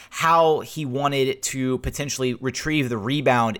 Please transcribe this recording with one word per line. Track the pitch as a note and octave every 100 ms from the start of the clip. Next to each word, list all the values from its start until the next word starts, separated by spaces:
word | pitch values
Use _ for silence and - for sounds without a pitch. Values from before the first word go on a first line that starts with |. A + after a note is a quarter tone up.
| -
how | - E3 E3 D#3+ D3+
he | A2+ - C#3+
wanted | B2+ C#3+ C#3 C3+ C3+
to | - C3+ C3 B2+
potentially | C3+ - C#3+ - C3
retrieve | A#2+ C3 A#2+ D#3 D#3 C3
the | A#2
rebound | G2+ C#3+ C3+ B2 A2+ G#2+